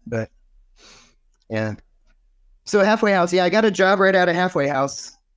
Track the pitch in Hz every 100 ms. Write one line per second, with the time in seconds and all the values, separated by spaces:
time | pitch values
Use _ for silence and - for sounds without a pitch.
0 | - 117 110 _ _ _ _ _ - -
1 | _ _ _ _ - 110 107 104 _ _
2 | _ _ _ _ _ _ - 208 208 220
3 | 214 190 175 185 180 214 220 190 190 196
4 | 196 190 180 170 185 160 139 135 139 -
5 | - _ _